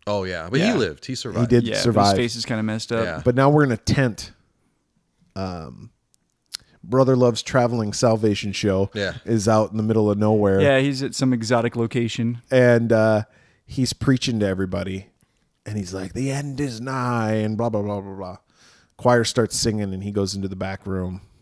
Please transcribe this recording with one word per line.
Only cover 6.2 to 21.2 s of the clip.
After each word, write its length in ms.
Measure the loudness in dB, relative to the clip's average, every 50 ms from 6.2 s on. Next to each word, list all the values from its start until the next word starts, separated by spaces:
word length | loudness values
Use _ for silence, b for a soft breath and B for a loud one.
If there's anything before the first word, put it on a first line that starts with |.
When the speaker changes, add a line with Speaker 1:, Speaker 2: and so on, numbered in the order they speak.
| _ _ _ _ _ _ -14 -14 b b b b b
Speaker 3:
Brother 320 | 0 2 4 4 4 4
Love's 260 | 4 4 4 2 0 -4
traveling 500 | -2 0 2 2 2 0 -2 -2 -2 -2
salvation 600 | 0 2 2 2 2 2 0 0 0 -2 -6 -4
show 380 | -2 0 0 2 2 0 -2 -2
Speaker 1:
Yeah. 200 | -4 -4 -6 -6 -8 -4
Speaker 3:
is 240 | -2 -2 0 2 4
out 220 | 4 4 2 0
in 60 | -2
the 60 | -2 -2
middle 280 | 0 2 2 2 2
of 80 | 2 2
nowhere. 420 | 2 2 2 4 4 4 4 4
Speaker 2:
Yeah, 180 | 4 4 4 4
he's 240 | 2 0 -2 -4 -6
at 120 | -6 -4
some 180 | 0 0 2 2
exotic 440 | 0 0 0 0 0 0 0 -2
location. 640 | -2 -4 -2 -2 -2 -2 -2 -2 -4 -4 -4 -4 -6 -4 0
Speaker 3:
And, 420 | 2 4 6 6 6 4 4 4 2
uh, 320 | 4 4 4 2 2 0 -4 b b b b b b b
he's 260 | b -6 -4 -4 -4 -4
preaching 480 | -2 0 2 2 2 0 -2 -2 0
to 60 | 0
everybody. 600 | 0 0 -2 -4 -4 -4 -6 -6 -6 -8 -10 -10 _ _ _ _ _ _ _ _ _ _ _ -14
And 100 | -10 -8
he's 160 | -8 -6 -8 -8
like, 220 | -10 -10 -8 -6
"The 160 | -6 -4 -4 -4
end 260 | -4 -6 -6 -6 -6
is 200 | -6 -6 -6 -8
nigh," 520 | -8 -6 -6 -4 -2 -2 -2 0 0 0 0
and 220 | 0 0 -2 -2
blah, 120 | -2 -2 -2
blah, 140 | -2 -2 -4
blah, 180 | -4 -6 -6
blah, 140 | -8 -10 -12
blah. 200 | -12 -12 -12 -14 -16 _ b b b b b b b b b b
Choir 280 | b 2 4 4 4 2
starts 320 | 2 0 0 0 0 -2
singing, 360 | -2 -2 -2 -2 -2 -2 -4 -6
and 80 | -6 -8
he 80 | -4
goes 240 | -2 -2 -2 -2 -2
into 140 | -4 -6 -6
the 80 | -6
back 300 | -6 -8 -8 -8 -8 -8
room, 340 | -6 -4 -4 -4 -4 -6 -10